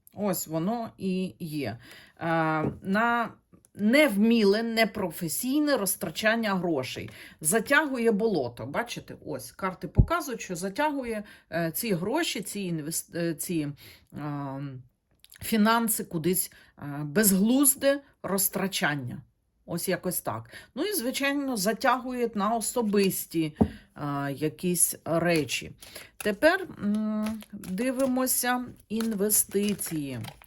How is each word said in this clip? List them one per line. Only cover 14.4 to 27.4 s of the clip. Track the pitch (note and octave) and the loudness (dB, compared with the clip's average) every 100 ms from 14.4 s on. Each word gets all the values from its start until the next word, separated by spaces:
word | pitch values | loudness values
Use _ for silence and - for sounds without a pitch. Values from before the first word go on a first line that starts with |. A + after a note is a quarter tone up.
| C#3 C3+ C#3+ C3 - _ _ _ - - | -6 -6 -8 -10 -16 _ _ _ -20 -14
фінанси | - A3 G#3+ A3+ A3+ - | -2 4 6 6 2 -2
кудись, | - E3+ D#3+ F#3 - - - - | -4 -2 0 0 -2 -8 -20 -14
е, | C#3+ C#3+ | -10 -8
безглузде | D3+ D3 G#3+ F#3+ A3 C4 D4 - C#4 C#4 - _ | -2 2 4 6 4 6 4 4 2 2 -2 _
розтрачання. | F3+ G3 - G3 F#3 - D#3 D3 B2 - - _ _ _ - | -4 0 0 0 -2 0 0 0 -4 -10 -14 _ _ _ -8
Ось | E3+ F#3+ | -6 -2
якось | F3 F#3 E3+ | -2 -2 -4
так. | - A2 A#2 - - A#3 | -4 -6 -8 -18 -14 -4
Ну | |
і, | G4 | -2
звичайно, | F#4+ A#3 - C#4 C#4+ C4+ A#3 | 0 -2 0 0 0 -2 0
затягує | F#3 A3 C4 B3+ B3 B3 A#3 G#3+ | 0 2 2 2 0 -2 -2 0
на | G3+ A#3 | 0 0
особисті, | G#3 B3 A3 G3+ G3 F#3 - E3 D#3 D3+ - - - - | -2 -2 2 4 4 2 -4 -2 -2 0 -2 -2 -18 -8
е, | D3 C#3+ C#3 | -4 -4 -4
якісь | C3 D3+ D3+ F3+ F3+ - - - | -2 -4 -2 -2 0 0 -2 -2
речі. | E3 E3+ E3 C3+ - - - - - - - | 0 2 0 0 -6 -8 -16 -20 -20 -20 -6
Тепер, | G#3 G3+ D#4 F#4+ F4+ - | -4 2 4 4 -2 -6
м, | G#3 G#3+ G#3+ G#3+ G#3+ A3 | -2 0 0 -2 -2 -4